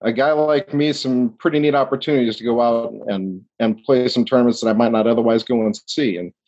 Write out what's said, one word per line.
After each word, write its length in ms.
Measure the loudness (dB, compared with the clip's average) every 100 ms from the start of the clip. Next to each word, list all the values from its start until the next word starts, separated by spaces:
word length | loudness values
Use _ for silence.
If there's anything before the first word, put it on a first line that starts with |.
a 100 | -4
guy 200 | 0 2
like 400 | 2 2 0 0
me 200 | -2 0
some 420 | -2 -2 0 -2 -2
pretty 200 | -2 2
neat 160 | 2
opportunities 640 | 2 0 -2 0 0 0 -2
to 80 |
go 160 | -2 0
out 320 | 2 0 -4 -8 -6
and, 340 | -6 -6 -10 -12 -4
and 220 | -2 -2
play 240 | 0 2 2
some 160 | 0
tournaments 360 | 0 2 2 0
that 80 | 0
I 40 |
might 200 | 2 2
not 140 | 2 2
otherwise 360 | 2 2 0
go 200 | 0 -2
and 160 | -2 -4 -8
see. 300 | -4 -2 -4
And, 160 | -8 _